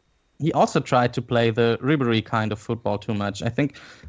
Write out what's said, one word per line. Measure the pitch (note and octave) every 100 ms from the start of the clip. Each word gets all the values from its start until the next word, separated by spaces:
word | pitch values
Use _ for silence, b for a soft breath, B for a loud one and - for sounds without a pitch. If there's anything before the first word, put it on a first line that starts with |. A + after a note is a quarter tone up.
| _ _ _ -
he | C#3
also | D3 A3 E3
tried | - B2+ A#2+ B2
to |
play | A#2 A#2 A#2
the | A2 A#2 A2+
Ribéry | C3 D#3 A#2+ A2+
kind | A2 A2+ G#2+
of | G#2
football | - A#2 G#2 G#2
too | - G#2
much. | G2+ G#2
I | A#2
think | A#2 C#3+ B B B